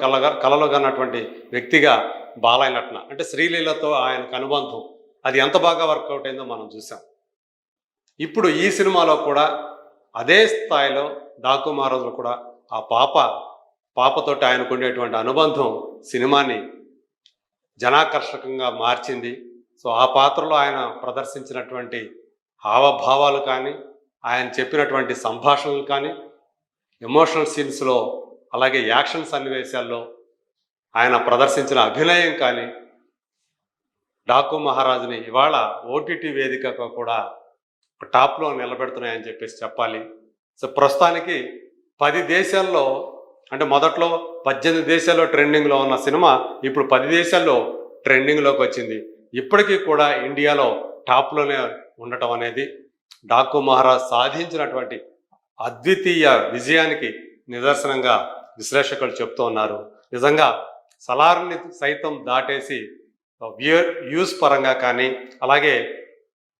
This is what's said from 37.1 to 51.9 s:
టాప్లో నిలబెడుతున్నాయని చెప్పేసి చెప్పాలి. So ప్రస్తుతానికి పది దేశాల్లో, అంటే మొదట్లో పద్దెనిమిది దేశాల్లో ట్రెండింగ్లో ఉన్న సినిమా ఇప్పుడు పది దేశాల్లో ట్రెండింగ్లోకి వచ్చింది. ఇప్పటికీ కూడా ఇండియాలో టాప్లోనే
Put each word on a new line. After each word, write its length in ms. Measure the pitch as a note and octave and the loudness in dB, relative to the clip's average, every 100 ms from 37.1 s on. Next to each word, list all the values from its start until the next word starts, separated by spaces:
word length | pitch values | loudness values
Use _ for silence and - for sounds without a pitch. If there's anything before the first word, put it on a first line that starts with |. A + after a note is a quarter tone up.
| A#2 G2+ - _ _ _ _ _ _ - | -4 -6 -12 _ _ _ _ _ _ 0
టాప్లో 340 | B2 C#3 - D#3 C3 | 2 2 0 -6 -6
నిలబెడుతున్నాయని 640 | A#2+ B2 B2+ A#2+ A#2+ A2+ A2+ | -8 -8 -8 -8 -10 -10 -12
చెప్పేసి 280 | A2 A2+ - | -14 -16 -12
చెప్పాలి. 380 | A2+ - A#2 B2 A#2 - _ _ _ _ | -12 -4 -4 -4 -14 -20 _ _ _ _
So 40 | C3+ | -4
ప్రస్తుతానికి 680 | - C#3 - F3 E3+ - D#3 B2 - - _ _ _ | 2 2 6 2 2 -4 -6 -8 -14 -20 _ _ _
పది 200 | D3 D#3+ F3 E3+ | 0 0 0 0
దేశాల్లో, 500 | F#3+ G3 F#3 E3+ C3+ C3+ - - - _ _ | 2 0 0 0 0 -2 -8 -16 -20 _ _
అంటే 140 | C3+ C#3+ | -4 2
మొదట్లో 340 | C#3 D#3+ F3+ E3+ E3+ - - C3+ | 4 4 2 -2 -2 -6 -6 -4
పద్దెనిమిది 420 | C3+ E3 E3 D#3+ | 0 0 0 2
దేశాల్లో 320 | E3 E3 E3 D#3+ | 2 4 4 4
ట్రెండింగ్లో 420 | D3+ D3 D3+ D3 C#3 C3+ | 4 4 4 4 2 2
ఉన్న 100 | C3 | 0
సినిమా 360 | C#3+ D3+ E3+ B2+ - - C3 | 0 4 4 4 0 -6 -4
ఇప్పుడు 180 | C#3 C3 | -2 2
పది 140 | C3 C#3 E3+ | 2 4 0
దేశాల్లో 380 | E3+ F3+ D#3+ B2 - - - - - | 2 2 4 2 0 -8 -14 -8 2
ట్రెండింగ్లోకి 560 | C3 C3+ D3+ C#3+ C#3 B2 | 2 4 2 2 2 0
వచ్చింది. 320 | - A#2 A2 - - _ A#2+ | -2 -8 -10 -12 -20 _ -10
ఇప్పటికీ 340 | - G3+ G#3 G3 F#3+ | 2 2 4 0 0
కూడా 180 | D3 D3 C3 B2+ | 2 2 2 -4
ఇండియాలో 380 | C#3 D3 C#3+ B2+ G#2+ - - - | 0 0 2 0 -2 -10 -14 2
టాప్లోనే 480 | B2+ C#3 D3+ C#3+ C#3 A#2+ - - | 2 2 -2 -2 -2 -4 -8 -20